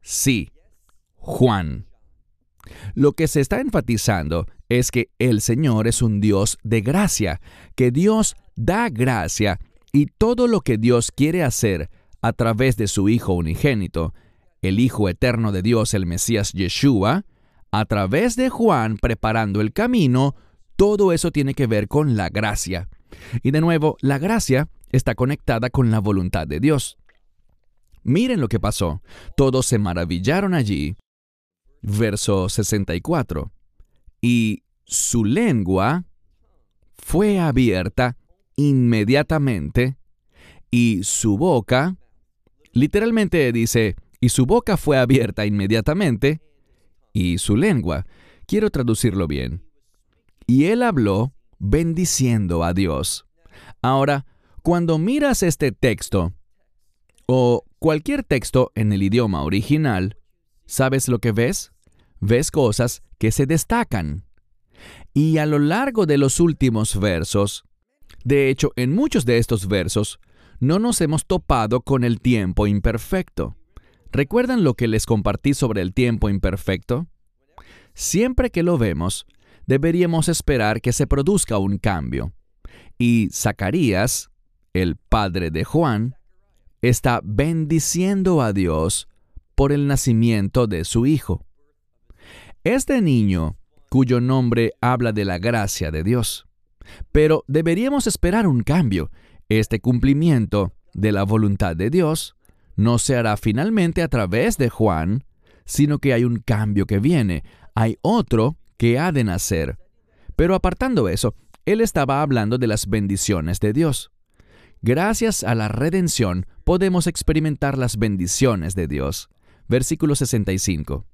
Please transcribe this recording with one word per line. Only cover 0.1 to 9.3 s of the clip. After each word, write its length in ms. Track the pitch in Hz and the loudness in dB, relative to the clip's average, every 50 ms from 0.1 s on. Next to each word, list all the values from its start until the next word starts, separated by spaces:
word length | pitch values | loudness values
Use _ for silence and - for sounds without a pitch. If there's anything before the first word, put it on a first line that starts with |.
| - - - 139 127 104 76 - _ _ _ _ _ _ _ _ _ _ _ _ _ | -6 -2 0 0 0 0 -4 -8 _ _ _ _ _ _ _ _ _ _ _ _ _
Juan. 720 | _ - 73 80 - 123 123 107 98 85 76 64 - - - - _ _ _ _ _ _ _ _ _ _ _ _ _ - - - - - 98 - | _ -14 -10 0 2 2 4 4 0 -2 -4 -8 -10 -12 -16 -20 _ _ _ _ _ _ _ _ _ _ _ _ _ -20 -20 -20 -16 -14 -10 -2
Lo 200 | - 135 147 - | 2 2 2 2
que 120 | - 160 | 0 -4
se 140 | 143 - 147 | 0 0 0
está 200 | 139 - 196 233 | 0 0 -2 -4
enfatizando 880 | 269 277 208 170 104 101 120 110 - - 104 87 73 76 82 85 - - - - - _ | -4 -2 -2 -2 -2 0 -4 -2 0 0 0 0 -2 -4 -4 -4 -4 -6 -14 -20 -6 _
es 240 | 120 123 123 - | 0 0 0 0
que 180 | - 123 - _ _ _ | -2 -2 -4 _ _ _
el 220 | 123 127 117 104 | 0 0 0 0
Señor 480 | - - 117 127 160 139 113 107 110 117 | 0 0 0 0 2 0 0 2 0 0
es 120 | 113 - | 0 0
un 200 | 131 113 104 104 | 0 0 0 2
Dios 380 | 101 107 101 95 104 110 - - | 2 2 2 2 0 -2 -4 -6
de 180 | _ 107 117 113 | _ -2 -2 -2
gracia, 600 | 98 120 151 190 208 180 - - 107 85 76 - - - - - - - - | 0 0 0 0 0 0 0 -2 -4 -4 -4 -8 -12 -20 -20 -20 -20 -18 -2
que 160 | - 131 123 | 0 0 2
Dios 460 | 120 147 180 208 220 220 208 - - - _ - _ | 2 2 2 2 2 2 0 -2 -4 -10 _ -18 _
da 340 | - 113 135 180 202 - 202 | -4 -2 -2 0 0 -2 -2
gracia, 680 | 135 110 123 131 123 104 80 87 | -2 -2 0 0 0 -2 -4 -4